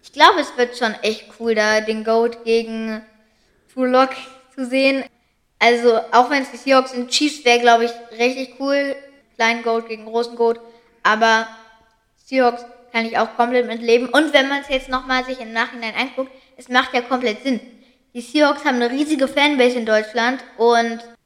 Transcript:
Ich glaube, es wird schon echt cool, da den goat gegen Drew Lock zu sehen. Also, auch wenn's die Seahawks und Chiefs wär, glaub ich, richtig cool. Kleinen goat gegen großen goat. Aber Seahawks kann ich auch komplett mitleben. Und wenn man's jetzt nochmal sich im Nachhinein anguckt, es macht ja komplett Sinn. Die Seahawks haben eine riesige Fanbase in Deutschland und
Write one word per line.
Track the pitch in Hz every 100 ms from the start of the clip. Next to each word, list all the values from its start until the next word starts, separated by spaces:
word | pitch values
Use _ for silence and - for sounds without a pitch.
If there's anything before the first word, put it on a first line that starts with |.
Ich | -
glaube, | 277 320 349
es | 269 -
wird | 240
schon | - 233 208
echt | 208 220 - -
cool, | 233
da | 214 214 214
den | 214 220
goat | 220 226 233 233
gegen | 226 226 226 226 220 220 - _ _ _ _ _ _
Drew | 262
Lock | 254 254 262 - - - _
zu | -
sehen. | 247 262 269 269 247 _ _ _ _ _
Also, | 226 240 240 226 -
auch | 233 247
wenn's | 285 262
die | 233
Seahawks | 269 262 262
und | 247 247
Chiefs | - 294 -
wär, | 247 240
glaub | 240 233
ich, | 233 - - 220
richtig | 240 262 262 -
cool. | 277 277 277 277 - _ _
Kleinen | - 226 233
goat | 233 226 226
gegen | 220
großen | 220 233 233
goat. | 240 233 233 - - _ _
Aber | - 220 226 220 226 - - _ _ _ _
Seahawks | _ _ 262 247 240 - - _
kann | 233
ich | 226 226
auch | 226
komplett | - 240 247 240
mitleben. | 233 233 233 247
Und | 269 311
wenn | 285 269
man's | 277 277
jetzt | 262 269
nochmal | 262 262 254
sich | 254 262
im | 226
Nachhinein | 226 247 247 226
anguckt, | 208 269 262 262 - _
es | - 247
macht | 247 254
ja | 262
komplett | 247 254 240 214
Sinn. | 277 240 - - _ _ _
Die | 240
Seahawks | 240 302 285 294
haben | 302 247
eine | 240
riesige | 262 294 302 262
Fanbase | 285 294 285 247 247
in |
Deutschland | 226 214 214 240 233 262 - -
und | 233 233 233 226 - _